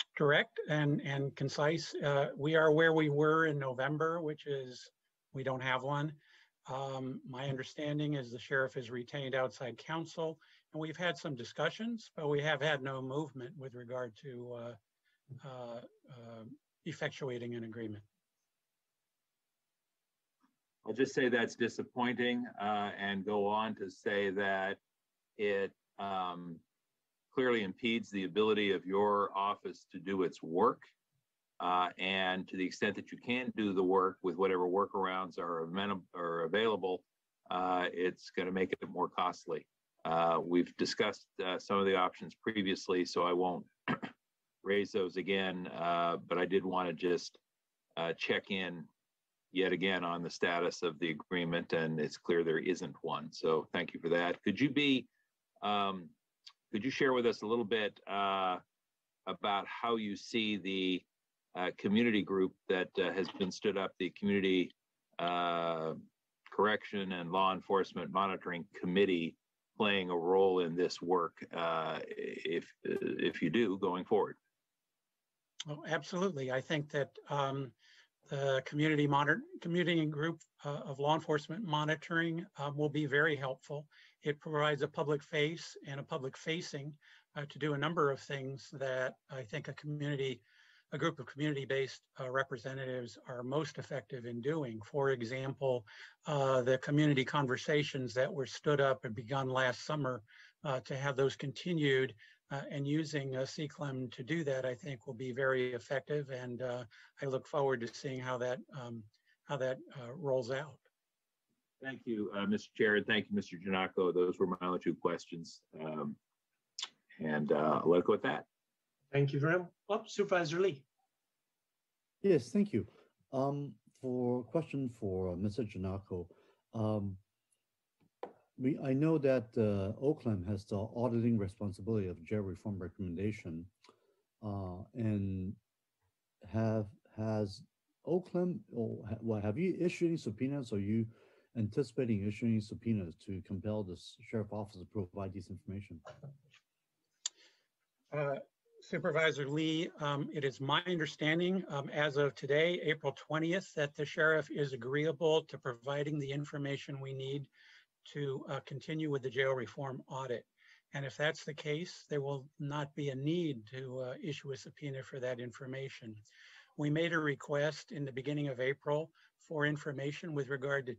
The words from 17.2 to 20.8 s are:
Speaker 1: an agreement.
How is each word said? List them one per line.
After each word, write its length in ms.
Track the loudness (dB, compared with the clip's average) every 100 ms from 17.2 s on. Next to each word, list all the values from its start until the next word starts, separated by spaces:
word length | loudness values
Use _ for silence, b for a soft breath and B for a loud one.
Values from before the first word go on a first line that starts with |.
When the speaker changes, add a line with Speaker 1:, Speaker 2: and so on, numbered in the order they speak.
| -6 -6 -6 -6
Speaker 1:
an 60 |
agreement. 400 | -8 -8 -8 -10 -14 _ _ _ _ _ _ _ _ _ _ _ _ _ _ _ _ _ _ _ _ _ _ _ _ _ _ _